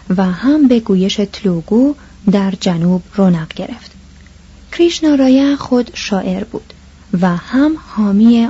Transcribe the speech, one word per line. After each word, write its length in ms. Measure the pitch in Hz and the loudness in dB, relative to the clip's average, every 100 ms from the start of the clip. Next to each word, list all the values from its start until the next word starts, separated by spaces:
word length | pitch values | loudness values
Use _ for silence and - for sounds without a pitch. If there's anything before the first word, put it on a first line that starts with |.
| - 180 | -6 -2
و 80 | |
هم 440 | 185 175 240 302 269 | -2 -2 0 2 4
به 120 | 240 | 2
گویش 400 | 226 190 190 208 202 | 2 0 0 -2 -6
تلوگو 600 | - 202 170 156 214 277 294 - - 208 | -4 -4 -4 -2 0 0 -2 -12 -6 0
در 180 | 196 196 185 | 0 0 -2
جنوب 420 | 196 170 175 185 - | -4 -2 0 -2 -4
رونق 380 | - 190 170 160 | 0 0 0 -4
گرفت. 360 | - 185 247 - - - - - - - - - | -12 -12 -14 -20 -20 -20 -20 -20 -20 -20 -20 -18
کریشنا 420 | - 339 - 311 | 0 0 2 0
رایه 420 | 285 262 262 277 285 | 2 4 4 2 -2
خود 340 | - 247 240 | -2 -2 -2
شاعر 500 | - - 190 196 185 | -10 -6 -4 -4 -6
بود 280 | 214 - - - - - - 180 | -8 -12 -14 -20 -20 -20 -8 -2
و 160 | 180 175 | -2 -2
هم 360 | - 254 294 320 - | -4 0 0 -2 -8
حامی 600 | - 208 202 226 233 | -4 0 4 4 4